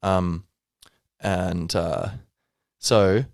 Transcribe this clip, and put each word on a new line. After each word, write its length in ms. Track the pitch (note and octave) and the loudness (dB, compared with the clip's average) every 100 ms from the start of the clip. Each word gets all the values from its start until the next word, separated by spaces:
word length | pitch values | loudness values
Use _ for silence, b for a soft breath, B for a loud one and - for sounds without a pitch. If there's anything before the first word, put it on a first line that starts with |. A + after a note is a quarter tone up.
Um, 420 | G2 F#2+ F2+ E2 - _ _ _ - b b _ | -2 0 0 -4 -10 _ _ _ -20 b b _
and, 540 | G#2 F#2 F2+ F2 E2+ G2 | -4 -2 -2 -4 -2 -2
uh, 340 | E2 - - - - _ _ _ _ _ | -2 -4 -4 -8 -16 _ _ _ _ _
so 460 | - A2+ G2 G#2 C3+ | 2 4 4 2 -2